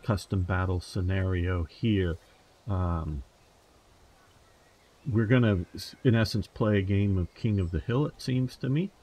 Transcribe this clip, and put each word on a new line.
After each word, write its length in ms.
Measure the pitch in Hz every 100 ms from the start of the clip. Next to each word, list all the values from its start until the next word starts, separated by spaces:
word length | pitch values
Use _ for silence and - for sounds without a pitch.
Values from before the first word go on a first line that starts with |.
custom 380 | - 101 - 98
battle 400 | 90 92 92 90
scenario 800 | - 104 90 95 95 92 87 90
here. 540 | 82 - 117 101 90 82 _ _ _ _ -
Um, 560 | 95 90 82 78 73 - _ _ _ _ _ _ _ - _ _ _ _ _ _ _ _ _ -
we're 160 | 110 107
gonna, 400 | 127 117 98 90
s-, 220 | 87 - -
in 120 | 135 117
essence, 320 | 110 107 -
play 320 | - 110 104
a 20 |
game 360 | 95 101 101 95
of 160 | 87
King 280 | - 117 104
of 100 | 87
the 80 | 85
Hill, 260 | - 120 151
it 140 | -
seems 360 | - 127 127 -
to 100 | 127
me. 240 | 143 202 _